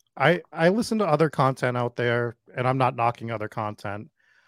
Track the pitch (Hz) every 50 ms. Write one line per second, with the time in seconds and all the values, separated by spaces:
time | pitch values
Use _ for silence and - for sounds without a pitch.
0 | _ _ _ - 135 147 175 175 - _ - 160 165 175 196 233 220 - 226 202
1 | 208 170 151 147 165 151 - - 139 131 131 - - 127 123 123 120 120 - -
2 | 120 120 117 120 120 120 - _ _ - - 135 123 127 131 135 131 127 123 120
3 | 117 113 117 - 113 117 113 104 107 107 - 120 110 104 104 - - 107 101 104
4 | 113 - _ _ _ _ _ _ _